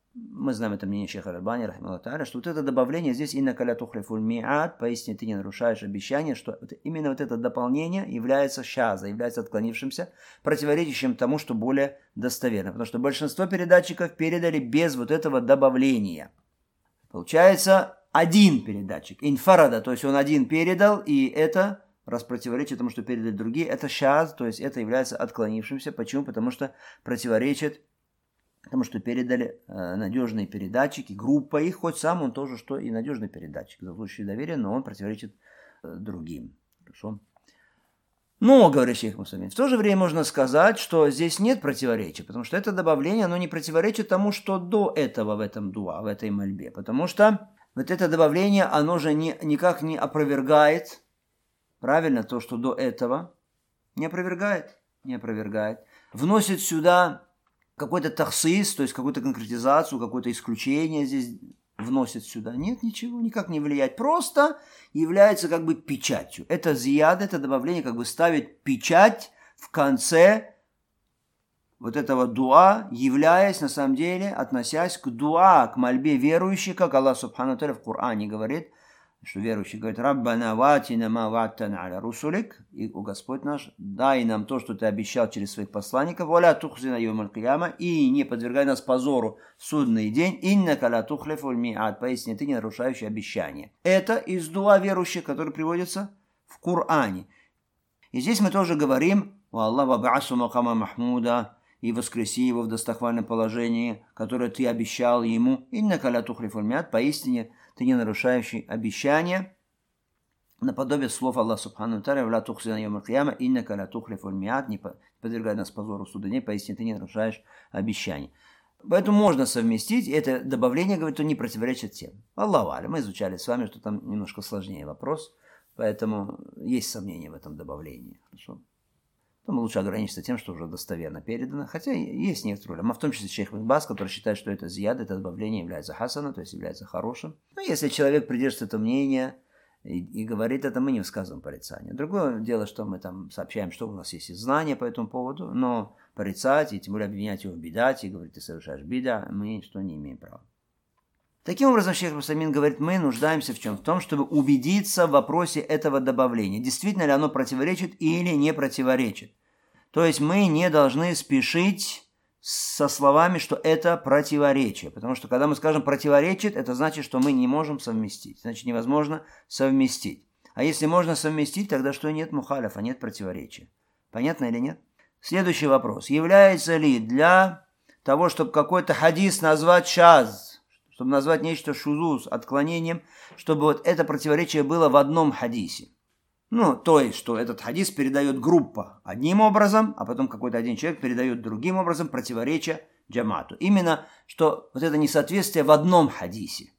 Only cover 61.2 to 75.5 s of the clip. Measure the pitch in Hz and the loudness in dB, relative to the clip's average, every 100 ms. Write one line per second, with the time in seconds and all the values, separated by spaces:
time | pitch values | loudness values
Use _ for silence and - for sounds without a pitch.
61.2 | 120 - - - _ - 110 135 120 113 | -6 -10 -18 -20 _ -12 -2 -2 -2 -6
62.2 | - 113 110 123 180 247 233 214 240 240 | -12 -12 -8 -6 -6 -4 -6 -6 -8 -6
63.2 | 226 208 180 156 147 143 131 - 262 330 | -4 -4 -4 -4 -2 0 0 0 0 0
64.2 | - 285 302 294 - - _ 151 160 185 | 0 2 2 0 -14 -20 _ -2 2 6
65.2 | 208 208 170 170 160 160 - 139 - 117 | 6 6 0 0 0 -2 -4 -6 -2 -4
66.2 | - - - 165 160 135 127 143 156 185 | -4 -14 -4 0 0 0 2 6 6 6
67.2 | 202 165 135 131 139 175 131 117 117 - | 0 -4 -2 -2 0 -2 -2 -4 -6 2
68.2 | 170 156 - _ - 135 - 170 214 226 | 4 4 -2 _ -4 -2 4 8 8 8
69.2 | - _ _ _ - 165 139 131 - 165 | -8 _ _ _ -8 0 2 2 4 8
70.2 | 185 220 - _ _ _ _ _ _ _ | 8 8 0 _ _ _ _ _ _ _
71.2 | _ _ _ _ _ _ 120 131 143 131 | _ _ _ _ _ _ -6 -4 0 2
72.2 | 123 117 131 147 185 220 196 120 131 135 | 2 0 8 10 10 6 -2 -2 0 4
73.2 | 156 175 196 185 143 143 135 135 170 185 | 6 6 4 0 -4 -2 0 0 -2 -2
74.2 | 196 - 131 131 117 156 180 - 135 117 | -4 -6 -4 -4 -2 -2 -2 -4 -8 -4
75.2 | 147 165 190 | 0 6 8